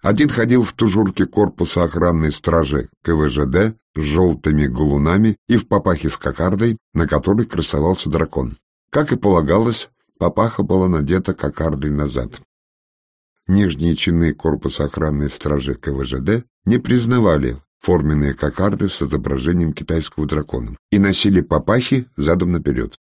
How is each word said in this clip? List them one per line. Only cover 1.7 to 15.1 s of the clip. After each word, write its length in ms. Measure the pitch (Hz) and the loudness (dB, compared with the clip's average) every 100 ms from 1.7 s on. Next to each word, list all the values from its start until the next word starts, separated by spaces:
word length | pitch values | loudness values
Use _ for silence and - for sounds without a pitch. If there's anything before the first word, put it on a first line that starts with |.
| - | 0
охранной 480 | 85 80 85 82 78 | 0 2 0 2 0
стражи 560 | 73 - 82 69 71 - _ | -2 0 0 2 -2 -4 _
К 140 | - 82 | -2 2
В 140 | 76 | 2
Ж 160 | 65 69 | 0 0
Д 300 | 82 110 110 _ | 2 0 -2 _
с 60 | - | -6
жёлтыми 680 | 76 76 92 78 - 76 71 | -2 2 2 2 0 2 0
галунами 680 | 62 76 71 76 92 110 104 - | 0 0 2 2 4 2 0 0
и 80 | 117 | 0
в 100 | - | 2
папахе 420 | 101 - 82 76 | 0 0 -2 -2
с 60 | - | -4
кокардой, 640 | 71 - 90 98 117 113 _ | -6 -2 -2 0 -2 -2 _
на 120 | - 82 | -4 0
которой 400 | 73 92 104 120 | 0 0 0 0
красовался 640 | 85 80 71 80 92 73 | -4 -2 0 0 0 -2
дракон. 480 | 80 80 73 64 - _ _ _ | -2 -2 -4 -6 -10 _ _ _
Как 220 | 139 147 | -2 -2
и 60 | 131 | 0
полагалось, 720 | 101 90 73 92 113 110 - _ _ _ | 2 2 4 2 2 -2 -8 _ _ _
папаха 440 | 87 - 113 - | -2 0 -2 -2
была 240 | 95 95 92 | 0 2 2
надета 460 | 82 71 92 92 | 0 0 0 -2
кокардой 580 | 82 73 - 82 69 73 | -4 -4 -2 -4 -2 -2
назад. 480 | 73 73 60 58 - _ _ _ _ _ _ _ _ _ _ - | -2 -2 -4 -8 -12 _ _ _ _ _ _ _ _ _ _ 0
Нижние 480 | 95 98 69 85 76 | 2 2 0 -2 0
чины 360 | - 85 82 | 0 2 0
корпуса 520 | 76 82 73 - - 73 | 0 -2 -2 -4 -4 -4
охранной 440 | - 78 | -2 -2